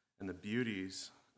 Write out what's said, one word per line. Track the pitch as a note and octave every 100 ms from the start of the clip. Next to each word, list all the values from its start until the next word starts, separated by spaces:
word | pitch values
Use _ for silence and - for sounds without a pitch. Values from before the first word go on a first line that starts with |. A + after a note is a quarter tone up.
| _ -
and | G2
the |
beauties | F2 G#2 A2+ A#2 G2 F#2+ F#2+ - - -